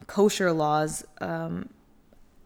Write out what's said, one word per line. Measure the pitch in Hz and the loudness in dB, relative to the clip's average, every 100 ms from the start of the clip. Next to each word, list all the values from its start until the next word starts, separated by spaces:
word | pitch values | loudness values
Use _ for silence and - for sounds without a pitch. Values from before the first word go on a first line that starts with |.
| - | -6
kosher | - 208 - 185 | 4 4 4 0
laws, | 160 151 151 156 156 - - | 2 2 2 0 -4 -12 -10
um, | 180 165 165 170 - - _ - _ - - - | -8 -6 -6 -8 -10 -18 _ -20 _ -20 -20 -20